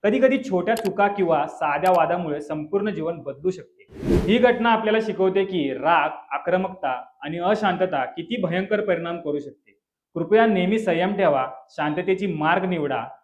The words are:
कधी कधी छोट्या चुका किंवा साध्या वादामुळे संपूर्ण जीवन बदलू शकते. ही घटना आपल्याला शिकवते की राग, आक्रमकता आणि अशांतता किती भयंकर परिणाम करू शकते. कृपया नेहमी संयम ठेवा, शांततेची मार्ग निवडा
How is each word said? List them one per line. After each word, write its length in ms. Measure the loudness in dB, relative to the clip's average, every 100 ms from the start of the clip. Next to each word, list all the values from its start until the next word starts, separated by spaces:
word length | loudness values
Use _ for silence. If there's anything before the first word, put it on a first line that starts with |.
कधी 180 | 2 4
कधी 180 | 4 2 0
छोट्या 240 | -2 0
चुका 340 | -2 -2 0 0
किंवा 380 | 2 0 2 0
साध्या 440 | -2 -2 0 4
वादामुळे 500 | 4 4 0 -2 -6
संपूर्ण 500 | -6 -8 -2 -2 -2
जीवन 280 | -4 -6 -6
बदलू 320 | -10 -6 -4
शकते. 360 | -4 -12 _ -20 -10
ही 360 | 0 2 4 4
घटना 320 | 4 4 2
आपल्याला 280 | 2 2 0
शिकवते 420 | 0 0 2 2
की 300 | 0 0 -2
राग, 340 | -2 2 4 2 -4 -8
आक्रमकता 760 | -6 0 0 -2 -4 -6 -6 -8 _
आणि 180 | -10 -4
अशांतता 680 | 0 0 0 0 0 0
किती 360 | -4 -6 -8 -4
भयंकर 380 | -2 -2 0 -2
परिणाम 400 | 0 -2 -2 -8
करू 180 | -4 -6
शकते. 420 | -6 -16 _ _ _ _ _
कृपया 320 | -8 2 4 4
नेहमी 320 | 4 2 0
संयम 380 | 0 0 0 2
ठेवा, 340 | 2 2 -2 -6 -18
शांततेची 560 | -6 -4 -2 -2 -2 -2
मार्ग 380 | -2 0 0
निवडा 400 | 0 -2 -2 -4 -6 -14